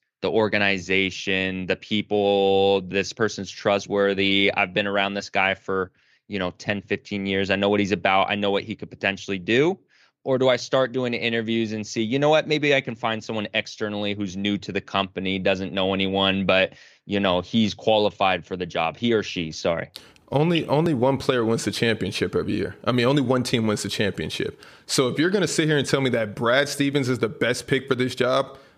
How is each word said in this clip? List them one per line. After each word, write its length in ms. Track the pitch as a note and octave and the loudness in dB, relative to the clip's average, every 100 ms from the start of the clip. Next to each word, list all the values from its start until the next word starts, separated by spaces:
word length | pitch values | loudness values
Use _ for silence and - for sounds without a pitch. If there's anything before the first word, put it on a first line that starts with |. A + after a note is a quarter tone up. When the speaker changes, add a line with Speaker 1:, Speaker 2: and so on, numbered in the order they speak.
| _ _ | _ _
Speaker 1:
the 100 | F#2 | 0
organization, 1300 | A2 G#2+ G#2 G2+ F#2+ F2 F#2+ F#2+ - G2 F#2+ F#2+ F#2 F2+ | 2 2 2 0 0 0 0 0 -4 -4 -2 -2 -4 -4
the 80 | F#2 | -4
people, 1080 | - G#2+ - G#2 G2+ G2 G2 G2 G2 G2 | -4 -4 -2 0 2 2 4 4 4 2
this 320 | F2+ G2 F#2+ | 0 -4 -4
person's 380 | - G#2+ - F#2+ | -2 -2 -2 -10
trustworthy, 1000 | - G#2+ G2+ - G2+ G2 G2 G2 G2 G2 | -4 0 0 2 2 2 2 2 4 2
I've 200 | - F#2+ | 2 0
been 140 | G2+ G2+ | 0 0
around 260 | G2+ G2 | 0 0
this 160 | G2+ - | -2 -2
guy 240 | G2 F#2+ | 0 0
for, 380 | F#2 - F#2+ F#2 _ _ _ - | 0 -2 -4 -4 _ _ _ -8
you 120 | G2 | -4
know, 120 | F2+ | -4
ten, 300 | - - G2+ | -6 -6 -6
fifteen 440 | - G2+ - G2+ G2 | -4 -6 -4 -6 -2
years, 220 | G2 G2 | -2 0
I 40 | G2 | 2
know 140 | G2+ | 2
what 100 | G#2 | 2
he's 120 | F#2+ | 2
about, 380 | F#2+ F#2+ F#2+ - | 0 2 2 2
I 40 | G#2 | 0
know 140 | G2+ | 0
what 120 | G2 | 0
he 120 | G#2+ G2 | -4 -12
could 140 | - | -12
potentially 480 | - G2 G2 - G2 | -6 -4 -4 -6 -6
do? 380 | F2+ A#2+ E3 G3+ _ _ _ _ | 0 2 2 0 _ _ _ _
Or 140 | C#3 B2+ | -2 0
do 120 | C3 | 2
I 80 | A#2+ | 0
start 340 | - C3+ B2+ | 0 0 0
doing 220 | B2+ B2 | -2 -2
interviews 580 | A#2+ A#2 A#2 A2 A2+ A2 | -2 -2 -2 -2 -2 -2
and 160 | A2 G#2 | -4 -6
see, 140 | A#2 | -4
you 180 | A2 C#3 | -2 0
know 100 | D3 | 2
what, 180 | D#3 C#3+ | 2 2
maybe 280 | D3+ C#3+ C3+ | 0 2 0
I 60 | |
can 140 | B2+ A2+ | 0 -6
find 280 | A2+ A2 | -4 -4
someone 240 | A2 A2 G#2 | -6 -6 -2
externally 600 | A2 - - G#2+ G#2 G#2 | -4 -4 -6 -6 -4 -4
who's 220 | G#2 G2 F#2+ | -4 -6 -4
new 220 | G2+ G2+ | -2 -4
to 160 | - | -4
the 80 | F#2+ | -6
company, 580 | - G2 F#2+ F#2+ F#2+ F#2+ | -4 -2 -2 -4 -4 0
doesn't 320 | F#2+ F#2+ F#2 | 0 0 -2
know 220 | F#2+ F#2+ | -2 0
anyone, 520 | G2 F#2+ F#2+ G2 F#2+ F#2+ | 0 0 2 2 2 2
but, 280 | F#2+ F#2+ - - _ - | 4 2 -2 -20 _ -4
you 120 | G2+ | 0
know, 220 | G2 F2+ | 2 0
he's 340 | - A#2 G#2 | 0 0 0
qualified 720 | - A2 G#2+ G#2 - F#2+ F2+ - | 0 2 2 2 0 0 0 -4
for 120 | F2+ | -8
the 80 | E2+ | -4
job, 320 | F2 D#2+ D#2+ | -2 -2 -2
he 160 | A#2 | 0
or 100 | A2 | 0
she, 280 | G2 F#2 D#2+ | 0 -6 -6
sorry. 360 | - F2+ E2 - - - - - | -4 -2 -2 -6 -14 -20 -20 -4
Speaker 2:
Only, 380 | C#3 E3 E3 - | 0 2 0 0
only 260 | C#3+ F3 | 0 2
one 240 | B2 C3 C3 | 2 2 2
player 280 | - B2+ A2+ | 0 0 2
wins 180 | A2+ | 0
the 80 | G#2+ | -2
championship 640 | - A#2 G#2+ F#2+ - F2+ F2 | 0 0 0 -2 -2 -2 0
every 180 | F2 | -2
year. 220 | G2 E2 - | -2 -4 -4
I 80 | A2 | 0
mean, 140 | B2 A#2+ | 2 4
only 160 | D3 | 4
one 220 | B2+ B2+ | 2 0
team 240 | B2 A#2+ A2 | 2 0 2
wins 160 | G#2 | 0
the 60 | G2+ | -2
championship. 680 | - G2+ - D#2+ - - - - - - | -2 -2 -2 -6 -4 -6 -8 -20 -16 -4
So 220 | - B2+ | 0 0
if 100 | - | 2
you're 120 | F3 | 2
gonna 180 | G3+ D#3+ | 2 0
sit 200 | - D#3 | 0 2
here 80 | D3 | 2
and 100 | - | 2
tell 140 | C#3 | 2
me 80 | C3 | 2
that 260 | A#2 G#2 G2 | 0 -2 -2
Brad 320 | A#2 C3 C#3+ | 2 2 2
Stevens 400 | - C#3 C#3+ B2+ | 0 0 0 0
is 120 | A#2+ | 0
the 100 | A2 | -2
best 380 | - A#2+ B2 - | 0 -2 -2 0
pick 200 | C3+ C3 | -2 0
for 80 | B2 | 0
this 180 | B2+ - | 0 0
job, 420 | B2 C3+ C3+ - - | 2 2 -2 -8 -20